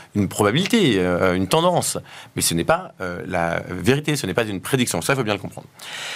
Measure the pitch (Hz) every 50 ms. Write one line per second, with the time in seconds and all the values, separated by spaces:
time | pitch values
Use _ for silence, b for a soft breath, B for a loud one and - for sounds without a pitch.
0 | B B - 104 98 87 - - 107 101 107 - - - - 233 190 139 104 95
1 | 90 90 90 85 95 92 87 92 95 87 - 160 165 180 175 147 - - - 92
2 | B B B B B B B - - - 82 82 82 - 160 180 185 - - -
3 | 95 90 87 87 - - 92 87 85 85 85 87 - - 92 95 87 104 135 143
4 | 151 160 147 139 - 95 90 - 117 107 101 87 - - - 131 120 - - 85
5 | - - 139 135 120 107 104 95 - - - - - - _ B B B B B
6 | B B B